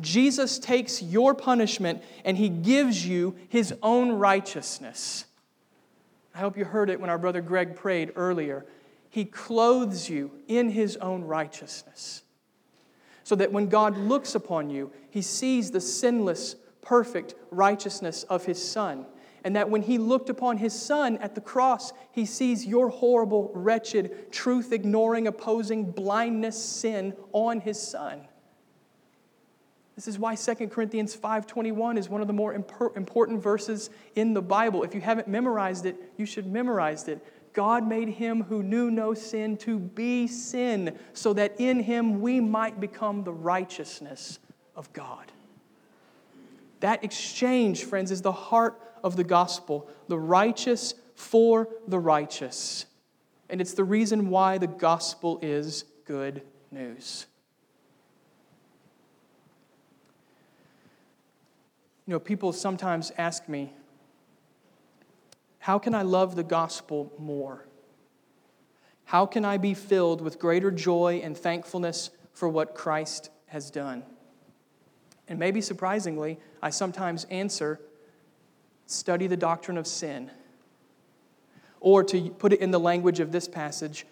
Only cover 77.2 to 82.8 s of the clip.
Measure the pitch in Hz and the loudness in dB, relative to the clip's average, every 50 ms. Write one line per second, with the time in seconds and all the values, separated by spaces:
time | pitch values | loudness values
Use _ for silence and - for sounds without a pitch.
77.2 | 165 - 190 185 196 202 - - 160 147 156 - - - - _ _ _ _ _ | -8 -8 -6 -6 -4 -4 -4 -4 -4 -4 -6 -6 -10 -20 -20 _ _ _ _ _
78.2 | _ _ _ _ _ _ _ _ _ _ _ _ _ - - - - - 175 175 | _ _ _ _ _ _ _ _ _ _ _ _ _ -10 -10 -6 -2 -2 0 0
79.2 | 190 185 180 170 170 165 170 165 - - 180 170 160 - - - 170 151 139 127 | 0 0 -2 0 0 0 0 -2 -4 -6 -6 -6 -6 -6 -8 -8 -8 -8 -8 -10
80.2 | 127 131 - - - _ _ _ _ _ _ _ _ _ _ _ _ _ _ _ | -12 -14 -18 -20 -20 _ _ _ _ _ _ _ _ _ _ _ _ _ _ _
81.2 | _ _ _ _ _ _ _ _ - - _ - - 185 196 196 190 196 - 180 | _ _ _ _ _ _ _ _ -20 -20 _ 2 6 8 8 8 8 6 2 -2
82.2 | 165 165 - - - 202 196 - 190 185 180 175 | -2 -4 -4 0 2 4 4 4 4 2 2 2